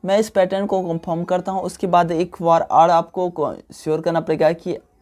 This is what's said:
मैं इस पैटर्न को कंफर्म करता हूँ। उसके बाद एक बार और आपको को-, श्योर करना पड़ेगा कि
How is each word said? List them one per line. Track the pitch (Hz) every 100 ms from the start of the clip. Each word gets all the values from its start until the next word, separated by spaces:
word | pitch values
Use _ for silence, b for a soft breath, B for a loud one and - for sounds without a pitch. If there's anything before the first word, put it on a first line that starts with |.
मैं | 185 202
इस | 220
पैटर्न | - 190 196 202
को | 190
कंफर्म | 180 165 175 165
करता | 170 180 180
हूँ। | 190
उसके | 180 - 190
बाद | 175 170
एक | 165 180 -
बार | 170 165
और | - - 165
आपको | 170 165 - 180
को-, | 175 139 80 -
श्योर | - - 156
करना | 165 165
पड़ेगा | 165 156 160
कि | 165 185 170 _ _